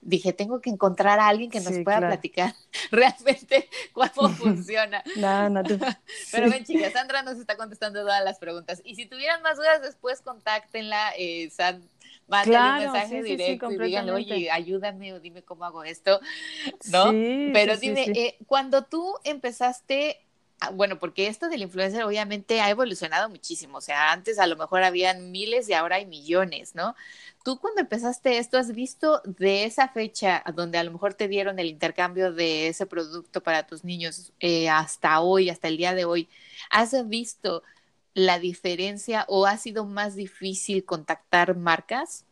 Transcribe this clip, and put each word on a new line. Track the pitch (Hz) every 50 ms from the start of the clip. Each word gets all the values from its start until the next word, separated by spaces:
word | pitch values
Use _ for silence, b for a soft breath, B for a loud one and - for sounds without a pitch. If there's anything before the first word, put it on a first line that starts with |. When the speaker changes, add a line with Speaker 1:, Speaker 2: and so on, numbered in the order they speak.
Speaker 1:
dije, | - - 180 175 - 185 180
"Tengo | - 202 208 240 254 -
que | 247
encontrar | 220 185 208 190 180 - 196 202 208 208
a | 214 208
alguien | 208 214 233 240
que | - 220
nos | 180 180 185
Speaker 2:
Sí, | 180 175
Speaker 1:
pueda | 190 202 214
Speaker 2:
claro. | 180 175
Speaker 1:
platicar | 185 165 - 143 _ - 180 185 - - _ _ -
<laughs> | - - -
realmente | - 220 247 262 - - 240 262 269 - - - 269 269 262 - B B 494 B B
cómo | - 254 - - 269 277 190
Speaker 2:
<laughs> |
Speaker 1:
funciona". | 175 160 233 220 196 170 180 180 214 220 220 208 202 202 - 294 370
Speaker 2:
No, | 214 202 196 196 196 208 208
no | 202 196 190
te | 208 208 196
Speaker 1:
<laughs> | 208 262 220 - _ _ - - - -
Pero | - 226 240 240
Speaker 2:
sí. |
Speaker 1:
ven, | 247 262 233
chicas, | - 330 320 311 285 -
Sandra | 247 262 262 262 277 262
nos | 262 262 233
está | 240 - 208
contestando | 208 226 220 214 214 - 208 202 202 208
todas | 202 202 202 196
las | 190 190 -
preguntas. | - 165 170 170 170 - 175 175 185
Y | - 233
si | 190 240
tuvieran | 196 262 254 269 302 330 330 320
más | 320 311
dudas, | 277 302 311 320 311 269
después | 269 - _ _ 247 254 269 _
contáctenla, | 262 247 226 _ 214 214 214 214 _ _ 226 220 214 214 208 214 214 - -
eh, | 185 175 165 170 165 160
San-, | - - 180 180 180 180 175 _ _ B B B B B B _
Mándale | 190 202 202 214 233 233 240 254
un | 269
Speaker 2:
Claro, | 294 302 277 262
Speaker 1:
mensaje | 202 208 214 233 254 233
Speaker 2:
sí, |
sí, | 220 196 175
sí, |
Speaker 1:
directo | 175 180 185 226 247 233 208
y | 190
dígale, | 180 185 180 202 196 185
Speaker 2:
completamente. | 185 196 214 208 208
Speaker 1:
"Oye, | 190 175 165
ayúdame | 160 165 170 165 190 196 190 208 196 190 196 196 190
o | 180
dime | 156 175 170 180 -
cómo | _ 180 165 175
hago | 175 160 165 156
esto", | 156 165 - _ 196 196 196 196 B B B B B B B B 277 B - -
¿no? | 226 170 180 190 220 220
Speaker 2:
Sí, | 220 226 233 247 269 285 285 277
Speaker 1:
Pero | 214 208 208 214
Speaker 2:
sí, |
sí, | 208
Speaker 1:
dime, | 220 269 269 277 262
Speaker 2:
sí. | 220 208
Speaker 1:
eh, | 214 233 240 - _ 214
cuando | _ 269 269 269 269 262 269 247
tú | _ - 330 339 370 392 - _
empezaste, | 269 302 277 - 247 233 - 254 247 247 - _ _ 269 277 285 202 - _ _ _ _ _ _ _ _ _
ah, | - -
bueno, | 190 190 202 202 190 160
porque | 175 170 165 - 190 208
esto | 220 - - 339
del | 330 269 196
influencer | 185 180 185 190 190 196 226 233
obviamente | 208 208 214 214 202 208 208 190 _ 226 226
ha | 214 202
evolucionado | 208 220 254 247 190 - - 160 160 170 202 220
muchísimo, | 196 160 - - 170 - 165 139 139 135
o |
sea, | - - 147 143 151 156 160
antes | 175 180 220 226 208
a | 190 175
lo | 165
mejor | 156 156 - - 185 185
habían | 185 180 180 180 185 185 185 180 180
miles | 180 190 202 214 226 247 240 208
y | 196
ahora | 160 160 170 180
hay | 190 202
millones, | 196 165 151 143 151 170 180 190 185 151 143 123 - -
¿no? | 170 170 214 247 B B B B B B B B B _
Tú | 254 262 254
cuando | - 415 440 403
empezaste | 339 - - 226 240 240 247 - _ 269 247 233
esto, | 247 240 - 254
¿has | 254 233 233
visto | 220 254 262 - _ - 208 208 196 -
de | 196 185 _ 185 196 196 196 208
esa | 220 220 - - 262
fecha | - 226 220 220 - - - 196 180 165 -
a | -
donde | 160 160 175 170 170 170
a | 170
lo | 170
mejor | 165 170 190 202 196
te | _ 220 202
dieron | 196 202 196 196 196 185
el | 175 165
intercambio | 160 151 175 165 165 - 180 180 180 185 185 185 170
de | 165 170 165 160 156 156
ese | 160 170 - 196
producto | 190 - 170 165 151 156 175 170 _ - 185 -
para | - 165 156 156 _
tus | 170 156 -
niños, | 175 175 175 170 165 160 - 180 - _ _
eh, | - 175 170 165 165 160
hasta | 156 156 160 156 - - - 151 156 156
hoy, | 165 180 185 190 190 180
hasta | 170 170 - 165
el | 160
día | 156 170 180 185
de | 185 180
hoy, | 170 170 175 165 B B B B B B B B B
has | - 214 226 226 247 269 247 220
visto | 208 226 240 226 - _ _ 196 175 165 b b b b b b b _ _ _ _
la | 196 190 185 180 175
diferencia | 170 180 180 - _ 190 175 170 185 196 208 202 - - 233 214 - -
o | 196 190 196
ha | 196 208 220
sido | - 240 208 220 214
más | 202 202 196 208 208 196
difícil | 190 208 185 - - 185 190 190 185 - - 202 190 190
contactar | - 180 165 151 - 160 - _ _ - 175 175 175 185
marcas? | 175 175 170 165 160 - _ 220 254 294 - - - _ _